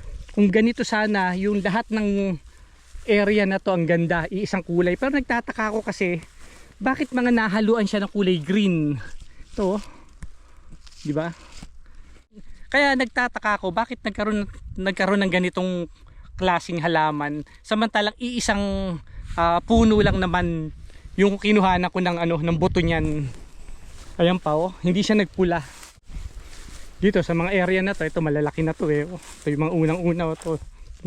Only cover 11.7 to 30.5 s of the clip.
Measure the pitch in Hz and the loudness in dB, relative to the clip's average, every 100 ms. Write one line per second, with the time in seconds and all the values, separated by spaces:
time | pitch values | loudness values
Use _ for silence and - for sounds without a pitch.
11.7 | - - - - - _ 214 - - - | -18 -18 -20 -20 -20 _ -18 -16 -14 -2
12.7 | 269 285 262 240 - 247 - 214 208 190 | 2 4 2 0 -2 -2 -2 -2 0 -2
13.7 | 175 233 247 220 202 208 208 202 - - | -2 -4 -4 -8 -4 -2 -2 -4 -10 -12
14.7 | - 190 185 190 202 190 180 180 185 185 | -6 -4 0 2 2 2 2 0 -2 -2
15.7 | 180 170 - - - - - 185 170 - | -2 -6 -12 -20 -20 -16 -2 2 2 0
16.7 | 170 170 160 156 147 147 151 - - - | -2 2 2 2 0 -4 -6 -10 -12 -4
17.7 | 214 226 214 208 - 247 240 - 202 202 | 0 2 2 0 -2 -6 -4 0 0 0
18.7 | 196 190 160 - - - - 170 170 - | -2 -4 -6 -10 -14 -8 0 2 2 4
19.7 | 226 226 214 202 190 185 180 170 165 156 | 6 6 6 4 2 0 0 0 -2 -6
20.7 | - - - - - 202 196 208 208 185 | -10 -18 -18 -8 2 2 4 4 4 4
21.7 | 180 180 185 180 170 170 165 165 165 - | 2 0 0 0 0 0 0 0 2 2
22.7 | 180 165 165 156 151 135 - - - - | 2 2 2 0 -2 -4 -8 -16 -16 -14
23.7 | - - - - - 170 180 156 151 180 | -14 -14 -16 -10 0 2 2 0 0 0
24.7 | 180 180 180 208 214 190 - 180 170 135 | -2 0 0 2 2 2 0 0 0 -4
25.7 | - - - - - - - - - - | -16 -20 -20 -14 -12 -10 -14 -16 -16 -16
26.7 | - - - 190 196 160 165 175 196 180 | -14 -14 0 2 2 0 0 0 2 2
27.7 | 185 190 196 156 175 156 147 147 160 160 | 2 0 -2 -4 -2 0 0 0 0 -2
28.7 | - 156 147 156 180 - - 151 147 156 | 0 0 0 -2 -8 -14 -8 -4 0 0
29.7 | 175 160 175 175 170 160 160 170 | 2 2 2 0 0 -2 -4 -4